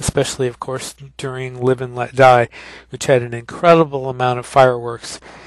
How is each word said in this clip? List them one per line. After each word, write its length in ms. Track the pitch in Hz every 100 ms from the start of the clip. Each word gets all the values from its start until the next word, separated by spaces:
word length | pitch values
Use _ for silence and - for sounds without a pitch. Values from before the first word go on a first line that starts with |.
especially, 480 | - 143 131 - 127
of 100 | -
course, 380 | - 131 - - 139 -
during 460 | 135 127 131 123
Live 180 | 123 127
and 140 | 127
Let 220 | 123 120 127
Die, 320 | 131 123 117 - - - _
which 180 | 127 -
had 160 | 127
an 120 | 120
incredible 760 | 117 117 - 175 165 151 139 131
amount 320 | 127 127 123
of 60 | 123
fireworks. 720 | 143 127 123 120 87 - - - -